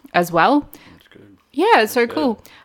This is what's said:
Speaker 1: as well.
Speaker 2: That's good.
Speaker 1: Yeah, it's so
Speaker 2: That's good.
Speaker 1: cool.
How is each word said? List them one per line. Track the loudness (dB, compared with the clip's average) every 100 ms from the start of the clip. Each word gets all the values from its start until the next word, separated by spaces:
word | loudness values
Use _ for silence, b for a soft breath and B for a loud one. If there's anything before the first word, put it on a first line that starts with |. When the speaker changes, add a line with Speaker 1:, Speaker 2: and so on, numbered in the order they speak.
| -6
Speaker 1:
as | -4 -2
well. | 0 2 0 -2 B B
Speaker 2:
That's | B _
good. | -20 -20 _ _
Speaker 1:
Yeah, | -2 2 2
it's | 2
so | -2
Speaker 2:
That's | -2 -2
good. |
Speaker 1:
cool. | -4 -4 B B